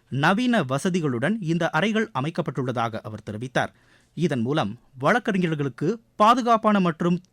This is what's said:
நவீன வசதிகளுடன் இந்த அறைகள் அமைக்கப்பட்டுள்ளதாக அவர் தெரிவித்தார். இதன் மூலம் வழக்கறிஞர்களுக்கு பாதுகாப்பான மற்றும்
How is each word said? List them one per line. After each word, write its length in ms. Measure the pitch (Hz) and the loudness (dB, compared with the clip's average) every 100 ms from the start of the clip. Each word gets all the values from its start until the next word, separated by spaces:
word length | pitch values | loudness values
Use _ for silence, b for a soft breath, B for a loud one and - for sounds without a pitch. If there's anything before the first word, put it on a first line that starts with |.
| b | b
நவீன 500 | 131 156 202 247 233 | 0 2 2 2 2
வசதிகளுடன் 720 | 131 135 190 180 151 117 143 226 | 0 0 0 0 0 0 -2 -2
இந்த 280 | 160 165 165 | -2 -2 0
அறைகள் 420 | 156 202 214 220 131 | 0 0 0 -2 -2
அமைக்கப்பட்டுள்ளதாக 840 | 143 170 151 139 131 120 117 107 | -4 -4 -4 -4 -2 -2 -2 -4
அவர் 240 | 104 107 - | -10 -12 -10
தெரிவித்தார். 440 | 107 131 156 104 _ b b b - | -10 -4 -2 -4 _ b b b -4
இதன் 240 | 165 135 | -2 0
மூலம் 380 | 117 151 104 117 _ 127 | -2 0 -2 -6 _ -4
வழக்கறிஞர்களுக்கு 880 | 143 233 - 196 175 156 139 - 147 226 _ - | 0 0 0 0 0 -2 -4 -2 -4 -4 _ 2
பாதுகாப்பான 640 | 214 247 240 220 220 202 | 4 4 4 2 4 2
மற்றும் 400 | 175 156 175 175 - | 2 0 0 0 -4